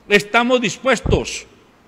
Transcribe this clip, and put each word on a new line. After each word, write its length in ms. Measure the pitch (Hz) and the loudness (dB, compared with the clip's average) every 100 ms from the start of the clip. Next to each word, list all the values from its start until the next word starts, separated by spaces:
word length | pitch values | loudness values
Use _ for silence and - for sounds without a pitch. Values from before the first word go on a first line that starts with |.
| - | 0
estamos 520 | 202 208 233 240 254 | 0 2 0 2 0
dispuestos". 840 | 226 - 262 233 - 165 113 - - - _ _ | 0 -2 -2 0 0 -2 -2 -10 -16 -20 _ _